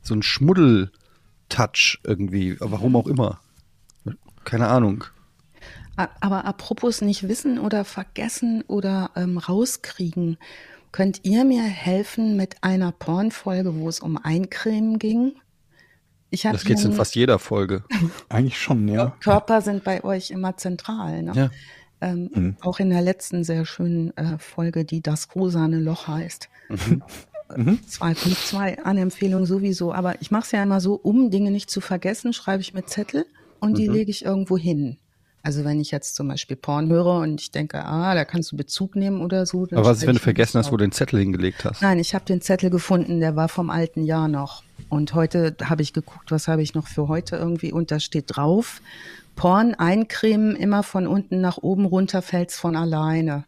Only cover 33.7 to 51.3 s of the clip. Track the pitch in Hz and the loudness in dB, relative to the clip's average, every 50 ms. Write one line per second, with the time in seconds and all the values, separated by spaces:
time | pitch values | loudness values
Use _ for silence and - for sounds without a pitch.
33.7 | 220 214 220 208 208 214 220 202 208 - - - 196 196 190 - 190 185 160 180 | 2 2 2 2 2 2 0 0 -4 -4 -2 -2 -2 -2 0 0 0 2 2 2
34.7 | 170 147 143 127 131 - _ _ _ _ _ _ _ _ _ 156 143 143 147 147 | 0 0 0 -2 -6 -10 _ _ _ _ _ _ _ _ _ -4 -2 -2 0 0
35.7 | 147 151 147 - - 143 - - - - 147 139 139 143 - _ 135 131 - - | 0 0 0 -2 -4 -6 -6 -6 -6 -4 -4 -4 -4 -6 -6 _ -10 -8 -4 -2
36.7 | 147 147 156 160 165 170 175 175 180 175 160 156 151 151 - - - 147 151 151 | 0 0 2 4 4 4 4 4 2 2 0 -2 -2 -4 -6 -6 -4 -4 -4 -4
37.7 | - 147 - - 151 160 170 190 190 170 147 - - 175 165 - - - 139 - | -6 -8 -6 -4 -2 -2 0 2 2 2 0 0 -2 -4 -4 -4 -6 -8 -8 -8
38.7 | - - 190 185 - 202 196 196 196 190 160 180 190 190 185 160 - 185 185 180 | -4 -6 -6 -4 -2 -2 0 0 0 -2 -2 0 0 0 0 0 -2 -2 -2 0
39.7 | 175 120 107 113 123 110 156 156 123 117 - - 110 - 117 110 - 120 110 143 | 2 4 6 6 6 4 4 2 2 4 4 2 4 4 2 4 4 0 2 2
40.7 | 135 110 104 98 - - 139 - - 107 98 95 95 92 92 92 - - - 110 | 2 2 2 2 2 0 -2 2 4 2 2 2 2 0 0 -2 -2 -2 -6 -6
41.7 | 110 - 196 196 185 170 170 - - 196 - - 190 180 - - 196 185 190 180 | -4 0 2 4 4 4 2 0 -2 -4 -2 0 -2 -2 2 0 0 2 2 2
42.7 | 180 175 - - 190 180 175 - 170 170 160 160 151 156 160 165 - - 175 160 | 2 0 2 2 2 2 2 2 0 2 2 2 2 2 0 0 0 -2 -4 -2
43.7 | - 165 165 160 - 160 160 156 160 160 160 156 151 139 139 143 - - - _ | 0 -2 -2 -2 -2 -2 -2 0 0 2 2 0 0 -2 -4 -6 -10 -16 -20 _
44.7 | _ - - - - 147 147 143 - 165 165 160 - 180 170 160 156 - - - | _ -20 -10 -4 -2 -2 -2 0 2 2 2 2 2 2 2 0 0 -4 -2 -2
45.7 | 165 156 151 143 - 160 151 - - - - - 160 156 - - 160 156 156 147 | 0 0 0 -2 -2 -6 -6 -6 -14 -20 -6 -2 -2 -2 0 0 0 0 0 0
46.7 | - 160 151 - - - 147 143 156 165 175 - - 170 165 170 170 165 - 156 | -2 -6 -6 -4 -4 -4 -2 -2 -2 -4 -4 -4 -6 -4 -2 -2 -2 -2 -4 -4
47.7 | - 165 170 - 151 151 - - - 160 139 - - - 143 147 175 208 240 - | -2 -2 -2 -2 -2 -4 -4 -2 -4 -4 -4 -4 -4 -2 2 2 4 2 2 -2
48.7 | - - - - - - - - - - - - - - - 180 180 202 226 240 | -8 -16 -20 -20 -20 -20 -20 -20 -20 -20 -20 -20 -10 0 4 4 6 6 6 4
49.7 | 214 - 170 170 185 214 226 220 - - - 220 220 208 214 214 208 - - 202 | 2 2 2 2 4 2 0 -2 -2 0 2 2 4 4 4 2 2 2 2 2
50.7 | 202 202 202 - - 190 185 - 175 196 196 - | 2 2 0 0 -2 -2 0 2 0 0 0 0